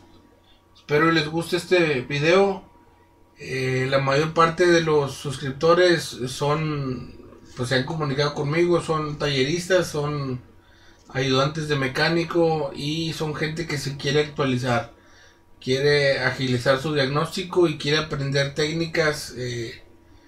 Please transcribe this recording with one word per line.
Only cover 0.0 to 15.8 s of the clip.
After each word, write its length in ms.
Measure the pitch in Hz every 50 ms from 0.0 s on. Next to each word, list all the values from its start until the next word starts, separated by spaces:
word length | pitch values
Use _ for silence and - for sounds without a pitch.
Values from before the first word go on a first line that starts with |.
| - - - - _ _ _ _ _ _ - _ _ _ _
Espero 380 | - _ - 147 147 160 165
les 180 | 165 160 147 151
guste 280 | 160 165 165 - 180
este 460 | 170 170 - 185 180 165 156 147 127 120
video. 600 | - 143 143 147 165 175 196 196 196 190 185 - - - - _ _ _ _ _ _ _ _ _ _ _ -
Eh, 500 | - - 131 131 131 131 131 127 131 131
la 80 | 139 139
mayor 360 | 139 139 139 143 160 160 160
parte 320 | 165 165 165 160 170 180
de 160 | 175 170 165 165
los 320 | 160 151 147 139 131 127
suscriptores 880 | - - 147 127 - 147 135 131 - 160 165 170 175 180 180 170 151 - - - 104 120 127
son, 880 | - - 147 143 147 160 156 156 151 143 139 131 127 123 - - - - - - - - - - -
pues, 140 | - 123 123
se 40 | 135
han 120 | 127 131
comunicado 480 | 160 165 160 151 139 131 143 147 147 -
conmigo, 460 | 151 143 143 151 170 175 175 170 160
son 380 | - - 160 156 151 147 147 -
talleristas, 680 | 147 147 139 135 131 143 170 175 - - 190 180 170 -
son 600 | - 151 147 147 147 147 139 131 127 123 - - - - _ _ - - - - - _ _ - -
ayudantes 540 | 127 135 135 131 131 139 151 156 160 151
de 80 | 151 147
mecánico 960 | 139 135 127 127 143 151 160 170 170 165 165 - 170 165 160 160 156 143 139 -
y 420 | - 143 147 156 160 165 160 147
son 200 | - 160 151 147
gente 320 | - 160 151 156 170 160
que 120 | - 151 139
se 180 | - 143 139
quiere 240 | - - 143 139 151
actualizar, 720 | 147 147 - - 143 131 127 123 127 127 120 113 - - - - _ - - - - - _ _ _ _ - -
quiere 600 | - 127 131 135